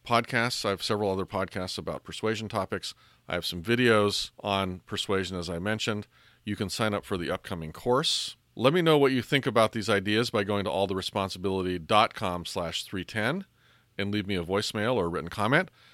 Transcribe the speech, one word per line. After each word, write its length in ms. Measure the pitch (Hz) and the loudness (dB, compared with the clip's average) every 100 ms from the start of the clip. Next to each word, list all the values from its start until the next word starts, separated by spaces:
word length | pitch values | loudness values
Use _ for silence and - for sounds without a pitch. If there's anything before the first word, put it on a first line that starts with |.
| - | 0
podcasts. 580 | 117 117 123 123 - 104 | 0 2 0 0 0 -2
I 40 | |
have 140 | 95 | -2
several 280 | - 104 101 | 0 0 0
other 140 | 95 90 | 0 -2
podcasts 520 | 98 95 98 92 - | -2 -2 -4 -6 -6
about 260 | 85 71 | -6 -8
persuasion 440 | - - 113 110 110 | -10 -4 -2 -2 -2
topics. 460 | 107 95 98 - - _ _ - | -2 -2 -4 -6 -12 _ _ -6
I 60 | |
have 120 | 87 - | -4 -2
some 160 | 87 | -4
videos 680 | 82 120 123 107 101 - - - | 0 4 6 6 4 0 -6 -6
on 400 | 104 98 95 90 - | 0 0 0 -4 -8
persuasion, 520 | 104 - 95 92 92 | -6 -2 -2 -2 -6
as 120 | 85 | -4
I 100 | 85 | -4
mentioned. 480 | 101 110 117 107 - _ _ _ 104 | -2 -2 -2 -4 -8 _ _ _ -8
You 100 | 101 | -4
can 140 | 98 | -4
sign 240 | - 110 | -2 0
up 100 | 101 | 0
for 140 | - 95 | -2 -4
the 140 | 78 | -2
upcoming 420 | 92 - 90 78 | -4 -6 -8 -8
course. 640 | - 123 123 165 - - - _ - | -6 0 2 2 0 -4 -10 _ 2
Let 180 | 123 | 2
me 80 | 180 | 4
know 160 | 165 151 | 6 6
what 140 | 139 | 6
you 100 | 131 | 4
think 240 | - 139 127 | 2 0 2
about 280 | 113 110 | 4 4
these 160 | 113 98 | 2 0
ideas 400 | 101 98 107 120 | 2 4 2 2
by 160 | 107 101 | 0 0
going 180 | 101 | 0
to 80 | 92 | 0
all 160 | 87 98 | 0 0
the 80 | 95 | 0
responsibility 840 | - 104 95 92 95 95 92 90 | -2 -2 -2 -2 -2 -2 -2 -4
dot 360 | 78 107 104 | 2 4 4
com 320 | - 95 87 85 | 0 -4 -4 -6
slash 380 | 98 82 - | -6 -4 -6
three 220 | - 98 87 | -6 -8 -6
ten 400 | 110 110 185 - _ _ _ _ - | -2 -2 -2 -8 _ _ _ _ -6
and 160 | 101 | -2
leave 140 | 104 95 | -2 -2
me 80 | 95 | -2
a 80 | |
voicemail 520 | 82 98 - 110 110 123 | 0 -2 -2 -2 0 2
or 100 | 85 | 0
a 40 | |
written 200 | 82 82 | -2 -6
comment. 420 | - 104 151 185 _ - | -2 2 2 0 _ -20